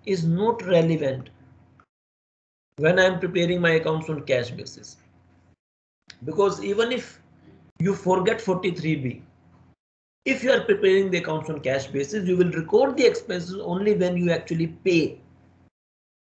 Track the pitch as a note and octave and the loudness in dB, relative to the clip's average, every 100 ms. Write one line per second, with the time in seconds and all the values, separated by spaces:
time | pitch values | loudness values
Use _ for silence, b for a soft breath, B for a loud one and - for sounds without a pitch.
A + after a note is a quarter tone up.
0 | - F#3 E3 E3+ A3 A3+ F#3 F3 E3 D#3+ | -4 -2 0 2 0 -2 2 4 4 2
1 | C#3 B2+ - - - _ _ _ _ _ | -2 -4 -10 -20 -20 _ _ _ _ _
2 | _ _ _ _ _ _ _ - D#3 F#3 | _ _ _ _ _ _ _ 0 2 4
3 | F#3 F3+ F3+ F3+ F3 F3+ E3+ D#3+ D#3 D#3+ | 4 2 -2 0 0 2 2 2 0 -2
4 | D#3 D3 C#3 B2+ A#2 - - - - - | -4 -6 -2 -2 -2 -10 -14 -18 -20 -20
5 | _ _ _ _ _ _ _ _ _ _ | _ _ _ _ _ _ _ _ _ _
6 | - - B2+ D#3+ G3 - G3 G3+ A#3 B3 | -20 -16 -6 0 0 0 -4 -2 -2 -4
7 | - - _ _ _ - _ - F#3+ F#3 | -8 -18 _ _ _ -20 _ -4 -2 -2
8 | E3+ F#3 F3+ A3+ G3 F3+ G3 E3+ D#3+ C#3+ | 0 2 2 0 -2 -2 -2 -4 -2 -2
9 | B2+ - - _ _ _ _ _ _ _ | -4 -8 -16 _ _ _ _ _ _ _
10 | _ _ C4+ C4 B3 - A3 G3 G3 G3 | _ _ -4 0 2 2 2 2 4 4
11 | F#3+ F3 E3 D#3 D#3+ D3 C3 C3+ - C#3 | 2 -2 -2 -6 -6 -6 -2 -2 -2 -6
12 | C#3 G#3+ F3+ F3+ F3 D#3+ D#3+ G#3+ C4+ C#4+ | -4 -4 0 2 2 -2 2 2 4 4
13 | A#3+ - - F3+ F3 G3 F3 F3+ G#3 F#3+ | 2 2 -4 -8 -8 -8 -6 -2 0 2
14 | F3+ F3 F3 D#3+ - E3 E3 - F#3+ E3+ | 0 0 0 0 -2 -4 -4 -4 0 2
15 | C#3+ - - _ _ _ _ _ _ _ | 0 -4 -20 _ _ _ _ _ _ _
16 | _ _ _ | _ _ _